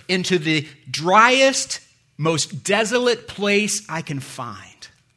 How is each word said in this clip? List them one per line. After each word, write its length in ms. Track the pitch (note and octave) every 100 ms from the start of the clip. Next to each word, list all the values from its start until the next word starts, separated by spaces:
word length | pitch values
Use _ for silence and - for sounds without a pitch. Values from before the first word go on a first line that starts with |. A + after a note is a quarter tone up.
| -
into 320 | F#3 F3+ F#3
the 300 | D#3 D#3 C#3+ - -
driest, 920 | B2+ E3 G3+ A#3 C4 C4+ C4 - - _ _ _ -
most 460 | D#3+ D#3+ - C3
desolate 640 | - G3+ G#3+ B3 B3 A#3 -
place 560 | - G3+ G3+ G#3 - -
I 140 | D#3+
can 180 | - C#3+
find, 680 | B2+ - A#2+ F#2+ G2 - - _ _